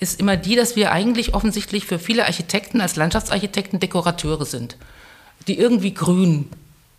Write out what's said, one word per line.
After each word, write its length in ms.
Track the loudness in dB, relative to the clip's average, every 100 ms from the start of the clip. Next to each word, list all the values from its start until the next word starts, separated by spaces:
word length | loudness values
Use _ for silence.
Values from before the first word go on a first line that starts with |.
ist 180 | -6 -2
immer 160 | 0 0
die, 220 | 2 2
dass 180 | 2 4
wir 160 | 4
eigentlich 420 | 4 2 0 0
offensichtlich 520 | 0 0 -2 -2 -4 -2
für 120 | -4
viele 280 | 0 0 0
Architekten 560 | 0 -2 -4 -2 -2
als 160 | 0 0
Landschaftsarchitekten 840 | 0 0 -2 -4 -4 -4 -4 -4
Dekorateure 640 | -2 -2 -2 -2 -2 -4
sind, 320 | -4 -6 -10 -12 -20 -20 -20 -20 -20 -12 -4
die 100 | 0
irgendwie 360 | 2 2 0
Grün 560 | -2 2 4 4 2 -2 -12 -20 _ _